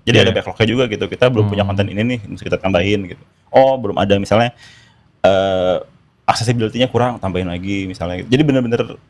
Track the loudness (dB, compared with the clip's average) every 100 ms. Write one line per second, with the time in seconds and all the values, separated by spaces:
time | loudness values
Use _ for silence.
0 | 0 2 4 0 -4 -2 0 2 0 -2
1 | -6 0 2 2 0 0 -2 0 -2 -2
2 | -2 -4 -8 -12 -4 -2 0 0 2 0
3 | -2 -14 _ _ _ 4 4 2 -2 -2
4 | 2 2 2 2 0 -4 -20 -20 _ _
5 | _ 0 2 4 2 0 0 -2 -4 _
6 | _ _ -4 -2 0 0 -2 0 0 0
7 | -2 -2 -4 -4 -4 -6 -6 -6 -6 -8
8 | -6 -6 0 2 4 2 0 -2 -4 -8